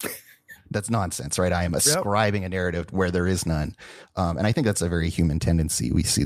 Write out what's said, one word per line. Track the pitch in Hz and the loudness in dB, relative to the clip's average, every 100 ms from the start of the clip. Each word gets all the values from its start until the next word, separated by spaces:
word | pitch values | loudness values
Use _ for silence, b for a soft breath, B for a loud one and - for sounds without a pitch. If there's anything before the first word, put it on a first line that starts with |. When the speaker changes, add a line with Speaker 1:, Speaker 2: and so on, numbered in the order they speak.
| B B B B | B B B B
Speaker 1:
<laughs> | B B B | B B B
Speaker 2:
that's | 107 101 | -6 -2
nonsense," | 113 92 - 71 - | -2 -2 -4 -6 0
right? | 90 | 0
I | 87 | 2
am | 87 | 0
Speaker 1:
Yep. | 80 | 2
Speaker 2:
ascribing | - 160 104 101 107 104 | 2 0 2 2 2 2
a | 92 | -2
narrative | 92 90 85 82 | -2 -2 -2 -4
where | 92 90 | 0 0
there | 90 87 | 2 2
is | 92 - | 0 0
none. | 78 71 - B B B - | -2 -2 -8 B B B -2
Um, | 87 82 | -2 0
and | 101 | 0
I | |
think | 120 117 | 2 2
that's | 101 | 0
a | 87 | 0
very | 85 85 | 0 0
human | 82 82 78 | 2 2 2
tendency. | - 82 76 - - | 2 2 2 0 0
We | - | 0
see | 85 - | 2 0